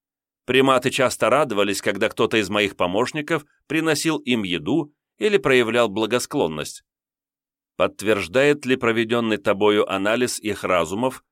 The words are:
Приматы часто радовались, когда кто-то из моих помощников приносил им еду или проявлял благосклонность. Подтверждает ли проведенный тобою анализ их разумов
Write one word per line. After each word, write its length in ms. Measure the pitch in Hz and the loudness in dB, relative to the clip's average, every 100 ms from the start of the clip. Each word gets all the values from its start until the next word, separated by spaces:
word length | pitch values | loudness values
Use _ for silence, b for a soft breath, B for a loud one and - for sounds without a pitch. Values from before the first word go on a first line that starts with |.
| _ _ _ _ - | _ _ _ _ 0
Приматы 460 | 127 135 127 127 | 2 4 2 0
часто 380 | 123 123 - 113 | 0 0 0 2
радовались, 520 | 131 147 101 101 95 | 2 2 0 0 0
когда 280 | 110 98 107 | -4 -2 -2
кто-то 280 | - 113 113 | 0 0 0
из 120 | 92 | 0
моих 260 | 104 101 - | 0 0 0
помощников 680 | 90 95 123 156 147 165 - _ - | -2 0 -2 -4 -4 -6 -6 _ -6
приносил 500 | 156 160 147 165 156 | -2 0 0 0 -2
им 260 | 123 120 | -2 -2
еду 500 | 95 85 76 151 - _ _ _ | -2 -4 0 -2 -2 _ _ _
или 200 | 214 202 | 0 2
проявлял 500 | 147 127 110 120 117 | 4 4 4 2 0
благосклонность. 960 | 101 110 120 - 147 85 78 73 - _ _ _ _ _ _ _ _ _ - | 0 -2 -2 -2 -2 -2 -2 -10 -14 _ _ _ _ _ _ _ _ _ -2
Подтверждает 920 | 98 - 98 101 87 123 143 147 127 | -2 -2 0 0 0 2 2 2 0
ли 100 | 131 | 0
проведенный 640 | 117 113 113 120 113 104 | 0 0 0 -2 0 -2
тобою 520 | 110 98 107 104 - | 0 2 4 4 0
анализ 480 | 95 101 117 123 - | 0 0 0 -2 -4
их 240 | 104 95 | -6 -6
разумов 600 | 98 90 82 101 131 - _ | 0 0 0 -2 -4 -6 _